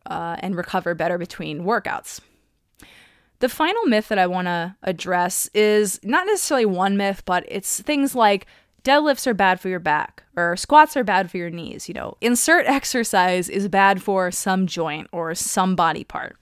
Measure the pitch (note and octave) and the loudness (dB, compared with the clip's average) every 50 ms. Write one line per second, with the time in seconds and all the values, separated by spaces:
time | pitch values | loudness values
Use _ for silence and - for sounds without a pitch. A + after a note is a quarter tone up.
0 | - - E3+ E3 E3+ E3+ E3+ - - F#3 G3 E3+ F3 - - F#3 F3 F3 F3 E3 | -12 -10 -8 -8 -6 -6 -8 -6 -6 -6 -4 -6 -4 -4 -4 -4 -2 -2 -2 -2
1 | E3 F3 F3 F3+ F3+ F3+ - - E3+ D#3 D3+ D3 F3 F#3 A#3 A3 - - D3+ - | -2 -2 -2 -4 -4 -8 -10 -10 -10 -10 -8 -6 -4 -2 -2 -2 -2 -4 -6 -8
2 | - - - - - _ _ _ _ _ _ _ _ _ _ _ - - - - | -10 -12 -16 -18 -20 _ _ _ _ _ _ _ _ _ _ _ -20 -20 -20 -20
3 | - _ _ _ _ _ _ - - B3+ - - D#4 E4 G4 A4+ A4+ D#4 A3+ G#3+ | -20 _ _ _ _ _ _ -4 -4 -2 0 0 0 0 0 0 2 2 2 2
4 | G#3+ - A3 G3 F3+ F3+ F3+ F#3 F3+ F3+ F3 E3+ E3 F3 F#3+ _ - F#3 F#3 D#3 | 2 0 2 2 2 2 0 -2 -2 -2 -2 -2 -4 -6 -8 _ -6 -6 -6 -4
5 | - F3+ F#3 F3+ F3 F3+ - - - - - G#3 G#3+ G#3+ G#3+ G#3+ G#3+ G3 - - | -4 -2 0 0 0 0 -2 -4 -6 -2 0 2 4 4 4 4 2 2 -2 -6
6 | - G3 B3+ E4 F#4 G4 G#4+ F4+ - - D4+ C4 A#3 G#3 F#3 F3+ F#3 G3 G3+ G3+ | -4 -2 0 0 2 0 0 -2 0 0 0 2 2 2 2 2 0 0 0 0
7 | G3+ G3 G3 - - - F3+ F3+ - - - G3 F#3+ - - - - - D4+ C#4+ | 0 -2 -2 -4 -4 -2 -2 -2 -2 -4 -8 -8 -6 -6 -6 -6 -4 -2 0 0
8 | C#4 C#4 - B3+ A3+ G#3 G3+ F#3+ - - - _ _ _ _ _ - B3+ C#4 D4 | 0 0 2 2 4 4 4 2 -2 -8 -20 _ _ _ _ _ 0 2 4 4
9 | D4+ D4+ C4+ - - C4 A3+ F#3 G3+ F#3+ F#3 F#3 - F#3+ F#3 F3 E3+ D3+ D3+ D3+ | 4 2 0 0 0 -2 0 2 2 2 2 2 -2 -4 -6 -4 -2 0 0 0
10 | - - - - - _ _ - F3 E3+ F3 F#3+ - - C#4+ D4+ D#4 D4+ - C#4 | -2 -4 -10 -18 -20 _ _ -2 -2 -2 -2 -4 0 6 8 8 8 8 4 0
11 | B3 F#3+ G3 F#3 F#3+ F3 - F#3 F3 E3+ E3 E3+ E3 - - - - - - - | -2 0 0 0 0 -2 -4 -8 -8 -8 -8 -10 -12 -12 -12 -14 -14 -12 -12 -10
12 | - - - - - A#3 A#3+ A#3+ - - E4 F4 - - C#4 C#4 - - - B3+ | -10 -12 -8 -4 -2 0 0 2 2 4 4 4 4 4 0 0 0 -2 -2 -2
13 | A3+ - - G3 F3+ F#3 F3+ F#3 F3+ - - G3 G3 G3+ F3+ G3 G3 G3 G3 F#3+ | -2 0 2 2 2 4 2 0 -2 -2 -4 -4 -2 0 2 4 6 6 4 2
14 | - - G3 F#3+ F#3 F3+ F3+ - - G3+ F#3+ F#3 F#3+ E3+ - F3 E3 D#3+ D3 D#3 | 0 -2 0 0 0 -2 -4 -4 -2 0 0 0 0 0 -2 -4 -4 -4 -4 -6
15 | - - - E3+ E3 E3 E3+ F3 - - - G3+ F#3 F#3 F#3 F3 F3 E3 D#3 - | -10 -10 -8 -6 -6 -6 -6 -6 -6 -2 0 0 0 2 2 2 2 2 0 -2
16 | - - - - - - - _ | -6 -10 -10 -10 -10 -12 -14 _